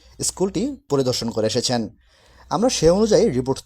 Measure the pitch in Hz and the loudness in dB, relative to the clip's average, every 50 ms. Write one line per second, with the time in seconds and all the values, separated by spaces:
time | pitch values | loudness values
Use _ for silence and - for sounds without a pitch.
0 | _ - - - - - - - 180 202 190 160 220 285 277 - _ - 143 139 | _ -20 -12 -8 -8 -6 -4 -2 -2 -2 -2 -2 -4 -4 -6 -8 _ -2 0 0
1 | 135 127 120 - 110 117 107 110 104 107 107 123 113 - 127 117 110 - - _ | 2 0 0 -2 -4 -4 -2 -2 -2 0 0 -2 -2 -2 -2 -2 -4 -6 -10 _
2 | _ _ _ _ _ _ _ - - - - 156 220 262 - - 156 160 175 196 | _ _ _ _ _ _ _ -20 -10 -6 -2 0 0 0 0 2 4 4 4 4
3 | 220 220 208 156 208 226 135 123 131 131 131 - - | 2 4 4 4 4 4 2 0 -2 -2 -2 -4 -4